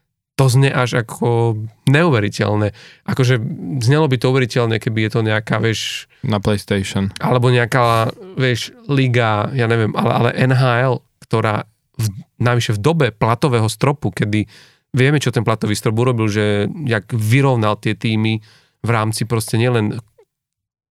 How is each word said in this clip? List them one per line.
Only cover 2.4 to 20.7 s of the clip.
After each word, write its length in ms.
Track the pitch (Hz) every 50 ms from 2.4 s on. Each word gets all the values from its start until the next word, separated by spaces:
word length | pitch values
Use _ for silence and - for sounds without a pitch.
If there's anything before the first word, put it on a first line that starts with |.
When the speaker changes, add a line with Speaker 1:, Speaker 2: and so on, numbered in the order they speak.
| 107 104 104 104 104 101 - - - - - - _
Speaker 1:
Akože 340 | - 185 - 131 120 131 117 110 - - - 180 180 165 135 113
znelo 240 | 117 147 151 160 143
by 80 | 131
to 160 | 117 - 127 131
uveriteľné, 480 | 135 127 113 - 127 117 113 113 110
keby 260 | - 120 110 110 110
je 40 | 107 -
to 80 | 120 110
nejaká, 380 | 110 107 107 104 - - 110
vieš, 480 | 110 113 107 - - - - - - - _ _
Speaker 2:
Na 200 | - - 110 101
PlayStation. 720 | - 107 104 98 - - 104 101 95 - - 98 98 98 - -
Speaker 1:
alebo 320 | - - 123 127 120 127 123
nejaká, 560 | 123 120 113 - 131 120 117 113 113 113 113 - - - - -
vieš, 380 | - 131 127 120 113 - - - - - -
liga, 640 | 143 135 135 127 120 123 117 110 107 104 107 - 135
ja 160 | 131 120 113
neviem, 240 | 117 117 110 104 -
ale, 180 | - - 117
ale 180 | - 117 117 120 -
N 180 | - 127 127 131
H 100 | 123 135 127 120 120 127
L, 120 | 135 123 - - _ _ _
ktorá 480 | - - - 110 107 110 107 - - - _ _ _ _ _
v, 140 | - 113 107 95 113 - _ _ -
navyše 320 | 113 123 123 120 - - 113
v 80 | 101
dobe 260 | 101 147 170 165 143 110 -
platového 560 | - 123 110 117 - - 147 120 117 110 107
stropu, 400 | - - - 135 147 - - 104
kedy 380 | - - 117 104 104 107 101 - - - - - _ _ _ _
vieme, 300 | - 127 127 139 151 143
čo 100 | - 127
ten 140 | - 127 104
platový 320 | - 110 - - 107 104
strop 180 | - - 123 110
urobil, 320 | 110 120 131 127 113 110
že 400 | 107 101 110 104 104 104 104 101 101 - 170 151
jak 240 | 131 113 107 - - -
vyrovnal 640 | 113 107 107 117 139 139 139 127 117 107 107 107
tie 160 | 101 - 110 107
týmy 480 | - - 117 110 110 110 110 110 107 107 - - _ _ _ _ _
v 100 | - 110
rámci 380 | 120 110 110 110 110 - 117 107
proste 320 | 120 113 110 - - 113
nielen, 400 | 117 127 123 117 107 107 - 110 - _ _ _ _ _ _ _ _ _ _ _ _ _